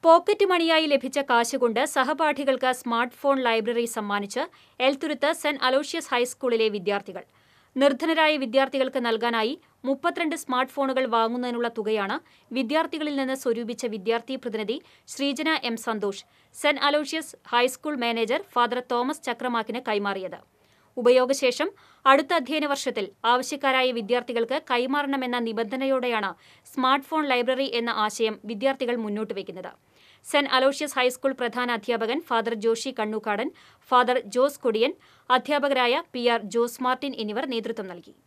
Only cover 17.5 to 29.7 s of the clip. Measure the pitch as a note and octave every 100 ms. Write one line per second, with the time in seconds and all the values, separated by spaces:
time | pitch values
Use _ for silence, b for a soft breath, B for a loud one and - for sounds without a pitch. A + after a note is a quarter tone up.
17.5 | A#3+ B3 C4 D#4 D4 A#3 A#3 A3 C4+ G4+
18.5 | B3 A#3+ B3 B3 A#3+ B3+ D4+ - A#3 B3
19.5 | A#3 A3 A#3 B3+ G#3+ G3+ G3 F#3 F3 _
20.5 | b b b b - A#3 B3+ B3+ C4+ C4
21.5 | A#3+ E4 b b b C4+ C#4 C#4 E4+ B3
22.5 | D#4 C#4+ C#4 C4+ A3+ G3 _ A3+ B3 B3+
23.5 | C#4+ C4+ C4 B3+ A#3+ G3+ B3 A#3+ A#3 A#3
24.5 | C4+ - A#3+ B3+ C#4+ C#4+ C#4 B3+ A#3+ A3+
25.5 | A3 A3+ C4 C4+ C4 B3 A3+ G3 E3 b
26.5 | b - - B3+ C#4 C4+ D#4+ D4 B3 B3
27.5 | C4 C#4 A#3+ A#3 A3 G#3+ - A3 G#3+ G#3
28.5 | A3 C4+ C4+ A#3+ A#3 G#3+ G#3 G#3+ G3 F#3+
29.5 | F#3 F3+